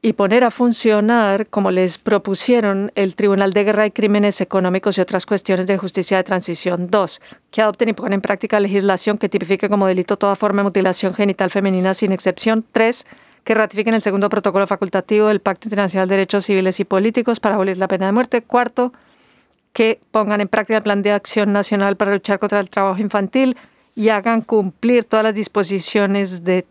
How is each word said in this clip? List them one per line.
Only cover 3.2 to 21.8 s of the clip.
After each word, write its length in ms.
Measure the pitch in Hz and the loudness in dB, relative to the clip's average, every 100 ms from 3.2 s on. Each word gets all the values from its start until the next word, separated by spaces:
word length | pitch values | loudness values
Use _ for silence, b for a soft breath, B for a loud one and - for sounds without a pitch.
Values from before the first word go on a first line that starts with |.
| 202 196 196 | 0 2 2
de 120 | 190 | 2
Guerra 220 | 202 208 214 | 2 2 0
y 40 | |
Crímenes 500 | - 208 208 208 190 | 0 2 2 2 0
Económicos 560 | 190 190 180 185 202 190 | -2 0 0 0 0 0
y 40 | |
otras 260 | 180 190 - | 0 -2 -2
cuestiones 400 | 196 - 185 185 | -4 0 -2 0
de 120 | 196 | -2
justicia 400 | 190 196 175 190 | -2 -6 0 -2
de 40 | |
transición. 720 | 185 185 175 170 180 175 180 | 0 -4 -4 -6 -4 -4 0
Dos, 280 | 208 180 - B B _ | 0 0 -6 B B _
que 100 | - | -2
adopten 280 | 214 208 226 | 0 0 -2
y 40 | |
pongan 200 | 214 - | -2 -2
en 80 | 196 | -4
práctica 400 | - 202 214 214 | -4 -8 -4 -2
legislación 580 | 196 196 196 180 - 214 | 0 0 0 0 -2 -2
que 100 | 196 | -2
tipifique 400 | 202 165 190 202 | -4 -2 -2 0
como 200 | 202 190 | 0 2
delito 280 | 185 175 202 | 0 -2 -2
toda 200 | 202 196 | 0 0
forma 240 | 208 202 | 0 0
de 40 | |
mutilación 480 | 202 185 190 180 190 | 0 0 0 0 -4
genital 380 | 180 202 190 185 | -2 -2 0 -2
femenina 420 | 202 196 185 185 | 0 0 0 0
sin 200 | 190 202 | 0 -2
excepción. 520 | 190 190 180 220 220 220 | 0 -2 -2 -2 -2 -2
Tres, 340 | - 226 240 B B B B | 0 0 0 B B B B
que 120 | - | -2
ratifiquen 400 | 226 214 196 214 | 0 0 -2 0
el 80 | 226 | 0
segundo 260 | 214 196 208 | 0 0 0
protocolo 400 | 214 196 185 196 | 0 2 2 2
facultativo 580 | 196 190 190 - 214 214 | -2 -2 -2 0 2 4
del 140 | 214 | 2
Pacto 260 | - 185 220 | -2 -6 -4
Internacional 400 | 202 196 190 185 | -2 -2 0 0
de 80 | |
Derechos 300 | 196 190 208 | 0 0 -2
Civiles 340 | 190 196 185 185 | 0 0 0 -2
y 60 | |
Políticos 560 | 190 190 214 226 233 226 | -2 0 2 0 -2 0
para 160 | 214 208 | 0 0
abolir 200 | 190 185 | -2 -2
la 120 | 190 | -2
pena 180 | 185 190 | 0 0
de 60 | |
muerte. 300 | 214 247 240 | 0 0 -2
Cuarto, 500 | 233 247 247 - 247 b b b b b b b _ | 0 0 0 -2 -4 b b b b b b b _
que 260 | - 226 220 _ | 0 0 0 _
pongan 280 | 220 208 208 | -2 0 -2
en 60 | 208 | 0
práctica 300 | 220 214 220 | -2 0 -2
el 80 | |
Plan 180 | 214 202 | 0 0
de 80 | 202 | 2
Acción 420 | 208 - - 208 | 0 -2 -2 0
Nacional 440 | 202 196 208 | 0 0 0